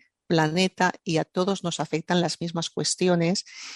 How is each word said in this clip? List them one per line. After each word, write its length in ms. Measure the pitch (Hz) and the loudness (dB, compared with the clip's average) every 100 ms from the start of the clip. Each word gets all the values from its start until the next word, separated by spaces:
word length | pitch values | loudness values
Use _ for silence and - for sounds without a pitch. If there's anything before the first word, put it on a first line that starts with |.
| _ _ - | _ _ 0
planeta 640 | 160 156 165 190 - 180 - | 2 2 2 0 2 0 0
y 140 | - 160 | -2 -2
a 80 | 160 | -2
todos 380 | - 185 190 | -2 -2 -2
nos 160 | 180 - | -4 -4
afectan 420 | 151 156 - 180 | -4 -4 0 0
las 180 | 175 - | 0 -2
mismas 280 | 170 170 160 | -6 -6 -6
cuestiones 760 | - 151 - 180 175 165 196 - - - | -4 -4 0 2 4 2 0 -6 -16 -16